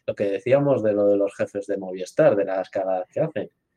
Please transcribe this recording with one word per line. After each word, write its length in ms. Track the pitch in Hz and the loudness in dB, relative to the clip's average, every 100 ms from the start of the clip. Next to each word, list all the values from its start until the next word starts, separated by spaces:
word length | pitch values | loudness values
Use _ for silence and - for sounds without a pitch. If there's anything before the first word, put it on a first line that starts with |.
| - | -10
Lo 80 | |
que 100 | - | -4
decíamos 580 | 101 98 - 135 143 120 | -2 -2 2 2 4 2
de 100 | 107 | 2
lo 140 | 104 101 | 2 4
de 80 | 101 | 4
los 180 | 98 | 0
jefes 320 | - 107 101 98 | -2 -6 -6 -6
de 100 | 98 | -6
Movistar, 580 | 92 95 92 - 151 104 | -6 -10 -8 2 2 4
de 80 | |
las 240 | 95 95 92 | -2 -4 -4
cagadas 360 | 101 95 92 90 | -4 -2 -4 -4
que 80 | - | -4
hacen. 300 | 160 127 92 _ _ | -4 -4 -10 _ _